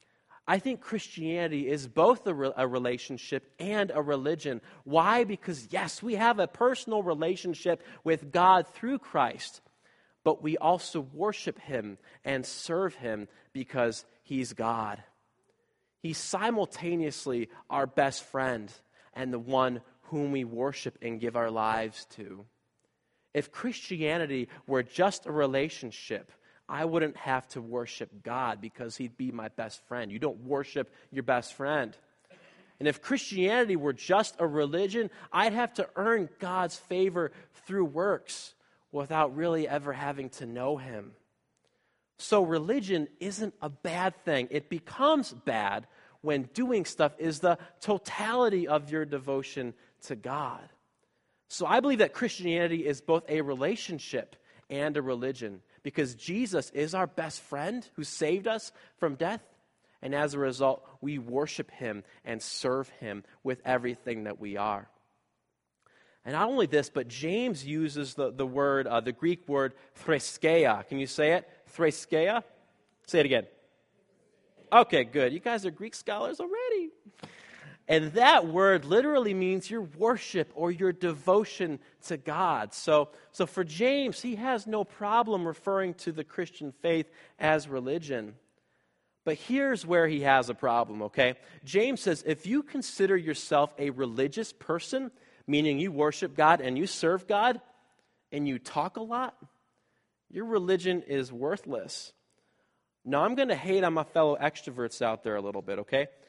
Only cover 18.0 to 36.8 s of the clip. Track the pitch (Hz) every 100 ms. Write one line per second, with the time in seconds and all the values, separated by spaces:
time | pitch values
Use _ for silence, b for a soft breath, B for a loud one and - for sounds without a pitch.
18 | 139 - - 135 131 120 104 - _ b
19 | b - 127 123 117 131 127 120 b b
20 | - 156 143 139 120 117 131 135 131 -
21 | 117 113 117 117 117 110 110 110 113 -
22 | - - 101 95 107 _ _ _ _ _
23 | _ _ _ 147 143 - 247 226 - 180
24 | 156 165 156 135 120 B - 131 120 -
25 | 190 - - 151 143 135 151 - 120 -
26 | - 104 - _ b b - 139 165 165
27 | 156 135 - 131 - 135 117 120 120 -
28 | 113 104 113 123 123 107 107 - 120 -
29 | 123 120 127 120 110 - 113 - - 123
30 | 107 101 151 110 123 139 139 147 127 b
31 | b 135 123 123 - - 139 151 117 -
32 | _ _ _ b b b b - 147 143
33 | - 269 - 196 185 233 233 180 143 131
34 | - 190 214 - 165 147 143 165 196 220
35 | 214 B B - 220 220 240 - 190 -
36 | 208 226 180 - 180 185 175 -